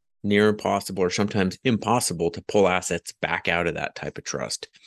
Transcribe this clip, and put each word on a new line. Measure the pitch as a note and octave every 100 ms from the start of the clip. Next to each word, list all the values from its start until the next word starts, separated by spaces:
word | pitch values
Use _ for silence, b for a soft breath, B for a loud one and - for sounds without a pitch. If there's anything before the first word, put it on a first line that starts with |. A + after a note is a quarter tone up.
| _ _
near | G2+ G2+ G#2+
impossible | G#2 G2 G2 - F#2+
or | F2+
sometimes | - G#2 G#2 F#2+ -
impossible | C3 G#2+ G#2 A#2+ - E2+ E2+
to | -
pull | - G#2 F#2
assets | F2+ - E2+ - -
back | D#2+ E2+ -
out | F2 E2+
of | D#2+
that | -
type | - D2+ -
of |
trust. | - C2+ A#1 - - B